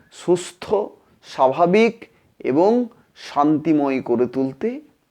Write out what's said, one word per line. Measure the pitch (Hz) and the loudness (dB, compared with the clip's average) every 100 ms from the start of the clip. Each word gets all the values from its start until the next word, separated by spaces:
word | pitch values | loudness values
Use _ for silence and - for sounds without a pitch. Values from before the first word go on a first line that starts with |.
| _ | _
সুস্থ, | - - 175 - - - 196 208 - _ _ | -10 -2 -2 -2 -14 -4 -4 -4 -12 _ _
স্বাভাবিক | - - 131 139 175 208 226 226 - _ _ _ | -12 0 0 2 4 4 2 0 -20 _ _ _
এবং | 127 139 196 240 233 _ _ - | -2 2 2 2 -2 _ _ -20
শান্তিময় | - - 147 151 165 151 139 131 | -8 0 0 0 0 0 0 -2
করে | 120 117 123 | -2 0 0
তুলতে | 135 135 135 226 277 - _ _ | -2 -4 -4 -6 -6 -16 _ _